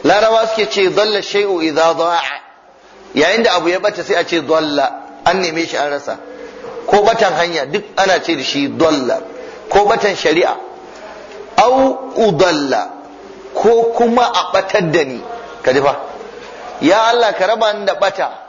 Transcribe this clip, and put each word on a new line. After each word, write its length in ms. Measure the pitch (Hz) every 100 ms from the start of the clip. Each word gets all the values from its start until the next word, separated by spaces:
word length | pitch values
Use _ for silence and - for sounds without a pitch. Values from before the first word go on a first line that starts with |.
Larabawa 420 | 147 202 220 226 226
suke 180 | 220 202
ce, 180 | 202 185
"Dalla 320 | 165 214 202
shay'u 400 | - 202 202 180
idha 320 | 160 151 165
da'a." 280 | 160 165 170 135 143 - - - - - - -
Yayin 280 | 131 160 220
da 120 | 220 180
abu 120 | 165
ya 120 | 180
bata 220 | 202 196
sai 100 | 147 180
a 80 |
ce, 160 | 165 170
"Dalla." 580 | 139 160 156 143 135 - - -
An 160 | - 185
neme 260 | 175 160 165
shi 100 | 156
an 140 | 147
rasa. 280 | 143 123 107 - - - - - - -
Ko 160 | 202
batan 300 | 208 226 202
hanya 320 | 156 170 165 135
duk 180 | 151 - -
ana 240 | 190 170
ce 120 | - 156
da 60 |
shi, 260 | 127 143 139
"Dalla." 520 | 117 160 147 120 113 - - - - -
Ko 160 | 196 202
batan 280 | 226 202 180
shari'a. 400 | 160 160 160 110 - - - - - - - - - -
Au 560 | 226 262 269 254 - -
udalla. 720 | 220 151 180 151 143 117 92 - - - - - -
Ko 380 | - 220 233 233 -
kuma 260 | 233 240 233
a 240 | 185 185
batar 380 | 190 185 214 170
da 140 | 156
ni. 160 | 139 120 - - - -
Ka 100 | -
ji 80 | 135
fa. 160 | 139 139 - - - - - - - -
Ya 220 | 143 202 226
Allah, 220 | 240 226
ka 120 | 185 185
raba 260 | 220 220
ni 100 | 208 196
da 80 |
bata. 360 | 190 196 190 143 -